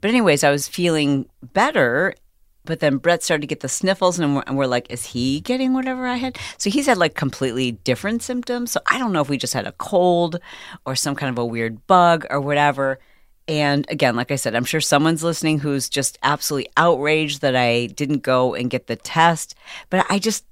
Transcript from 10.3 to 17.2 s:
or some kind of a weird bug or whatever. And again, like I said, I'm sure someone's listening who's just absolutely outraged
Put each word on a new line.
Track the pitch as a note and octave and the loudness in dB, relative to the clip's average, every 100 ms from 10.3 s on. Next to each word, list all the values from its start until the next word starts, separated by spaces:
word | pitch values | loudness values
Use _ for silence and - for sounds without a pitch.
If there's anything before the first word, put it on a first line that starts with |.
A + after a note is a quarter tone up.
| E3+ - - - - - | -4 -12 -20 -20 -14 -6
or | C3 | -4
some | D3 | -4
kind | C#3 C#3 | -4 -4
of | B2 | -2
a | A#2+ | -4
weird | A#2 A2+ A2 - | -2 -4 -6 4
bug | F#3 F3 E3 - | 6 6 4 0
or | C#3 | -4
whatever. | C#3 D3 D3 C#3 C3+ C3 _ _ _ _ - | 0 2 2 2 -2 -2 _ _ _ _ -6
And | D3+ D3 C#3+ - | -2 0 0 -2
again, | D3+ C3 A#2 | 0 2 2
like | B2+ | -2
I | C#3 | -4
said, | B2 | -2
I'm | A2+ | -2
sure | B2 D#3+ | -2 -2
someone's | D3 D3 D#3 E3 | 2 2 4 2
listening | E3 D#3+ D#3+ D#3 | -2 -2 0 0
who's | D3 C#3 B2 | 0 -4 -4
just | - C3 - | -4 -4 -2
absolutely | C3 D3 - C#3+ - - | -2 0 -2 -4 -2 2
outraged | E3+ C#3+ D3 D#3 | 4 4 2 0